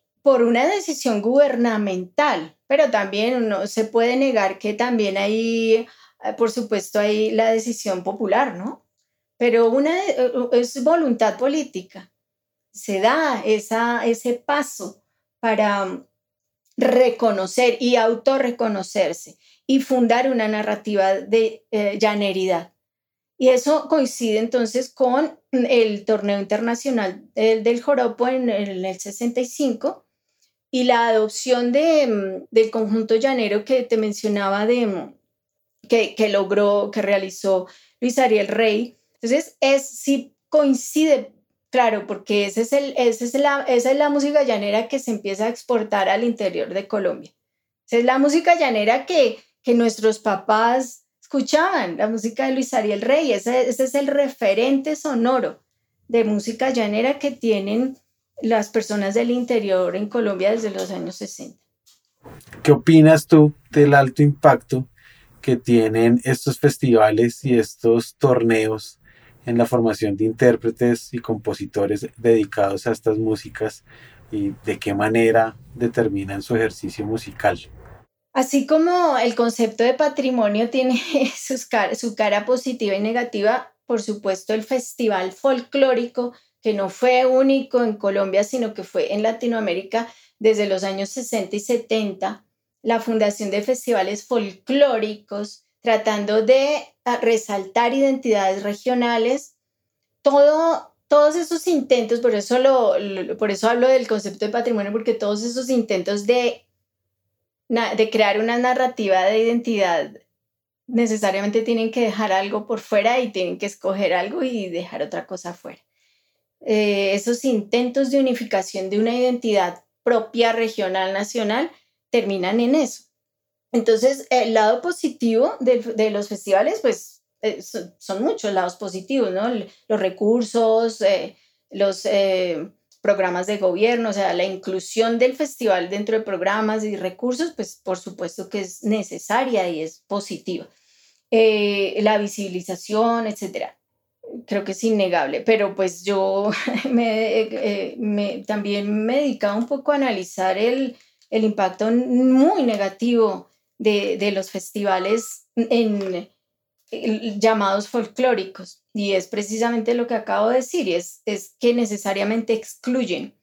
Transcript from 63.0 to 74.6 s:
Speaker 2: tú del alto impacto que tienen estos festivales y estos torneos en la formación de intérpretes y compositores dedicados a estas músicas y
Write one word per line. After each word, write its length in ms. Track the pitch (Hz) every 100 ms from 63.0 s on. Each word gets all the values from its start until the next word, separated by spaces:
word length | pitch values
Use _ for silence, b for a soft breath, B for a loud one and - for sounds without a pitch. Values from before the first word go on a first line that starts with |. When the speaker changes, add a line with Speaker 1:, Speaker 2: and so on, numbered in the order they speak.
| 156 160 -
Speaker 2:
tú 280 | 156 151 - _
del 240 | 151 143
alto 280 | 139 135 127
impacto 640 | 147 143 151 135 - 131 127 _ b b b _
que 160 | - 120
tienen 640 | - 117 110 110 117 120
estos 340 | 131 127 - 123
festivales 840 | 143 - 131 113 107 107 120 -
y 140 | 139 120
estos 580 | 107 - 113 117 - -
torneos 800 | 135 123 117 113 110 110 - - b b b b -
en 120 | 117
la 80 | 117
formación 500 | 123 113 104 107 98
de 80 |
intérpretes 880 | 110 113 127 113 117 113 120 117 -
y 60 | 123
compositores 880 | - 110 110 101 101 - 98 104 - -
dedicados 720 | 117 113 101 - 98 98 120
a 60 |
estas 260 | 110 - 107
músicas 640 | 110 107 - - 110 - _ b b b -
y 220 | 107 101 -